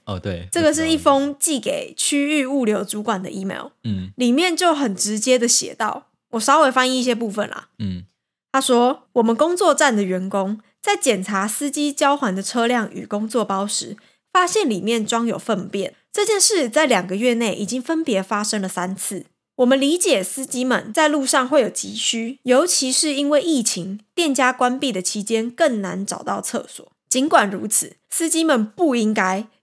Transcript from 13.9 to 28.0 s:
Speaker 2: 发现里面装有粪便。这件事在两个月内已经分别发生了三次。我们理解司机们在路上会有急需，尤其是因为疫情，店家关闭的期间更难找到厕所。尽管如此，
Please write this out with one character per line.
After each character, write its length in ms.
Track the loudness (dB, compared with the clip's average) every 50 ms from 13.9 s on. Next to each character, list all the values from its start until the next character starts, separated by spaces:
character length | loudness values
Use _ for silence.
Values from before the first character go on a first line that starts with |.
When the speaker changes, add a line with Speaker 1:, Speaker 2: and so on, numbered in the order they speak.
| -12 -16 _ _ _ _ _ _
Speaker 2:
发 140 | 0 0 2
现 220 | 2 2 0 2 0
里 120 | 0 -2
面 240 | -2 -2 0 0 0
装 220 | -2 -2 -2 -2
有 120 | -2 -4 -4
粪 300 | -4 -4 -4 -4 -4 -6
便。 260 | -6 -6 -6 -6 -10 _ _ _
这 140 | -4 -2 0
件 120 | 2 2 2
事 300 | 2 2 2 2 0 2
在 160 | 2 2 4
两 220 | 4 4 2 0
个 100 | -2 -2
月 160 | 0 0 2 2
内 200 | 2 0 -2 -2
已 100 | -4 -4
经 160 | -4 -4 -4
分 240 | -4 -2 -2 -2 0
别 180 | 0 0 -2
发 220 | -2 -2 -4 -4 -2
生 160 | -2 -4 -4
了 80 | -4 -4
三 260 | -4 -4 -4 -4 -4
次。 300 | -4 -6 -6 -6 -8 -10 _ _ _ _ _ _
我 100 | 2 4
们 140 | 4 4 4
理 160 | 4 2 2
解 260 | 2 2 2 2 2
司 220 | 2 -2 -4 -6 -6
机 200 | -6 -4 -2 0
们 280 | 0 0 0 -2 -2
在 160 | 0 2 2 2
路 160 | 2 0 0
上 240 | 0 2 0 2 2
会 140 | 2 2
有 60 | 2 2
急 260 | -2 -6 -8 -8 -8
需， 440 | -6 -4 -4 -2 -4 -4 -6 -8 -4
尤 240 | 0 2 4 4 4
其 260 | 2 0 0 0 0
是 220 | 0 2 2 2 0
因 160 | 0 2 2
为 100 | 2 2
疫 220 | 2 2 0 0
情， 380 | 0 -2 -4 -4 -6 -8 -10 -12 -14 _ _
店 200 | -2 0 0 2
家 180 | 2 2 2
关 260 | 2 2 0 0 0 0
闭 120 | -2 -2
的 80 | -2 -2
期 220 | -4 -4 -4 -6
间 280 | -4 -2 -2 -2 -2 -4
更 300 | 0 2 2 2 2 0
难 240 | -4 -4 -6 -6 -6
找 180 | -6 -8 -6
到 180 | -6 -6 -4 -4
厕 260 | -4 -4 -6 -6 -8 -10
所。 220 | -16 -20 -20 -20 _ _ _ -2
尽 200 | 0 0 2 4
管 220 | 4 4 4 2
如 160 | -2 -6 -4
此， 300 | -2 -2 -2 -2 -4 -10 _